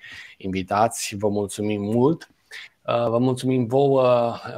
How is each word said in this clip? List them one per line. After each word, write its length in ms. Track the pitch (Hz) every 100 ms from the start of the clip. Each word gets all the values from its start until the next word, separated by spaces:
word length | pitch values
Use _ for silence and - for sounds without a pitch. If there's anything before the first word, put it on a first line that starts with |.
| - - - -
invitați. 800 | 98 95 92 101 117 - - 104
Vă 120 | 104
mulțumim 540 | 104 101 - 104 104
mult. 460 | 101 117 131 165 - _ _ - - _
Vă 360 | - 120 120 117
mulțumim 480 | 127 127 127 131 113
vouă, 680 | 131 139 135 127 123 117 113 -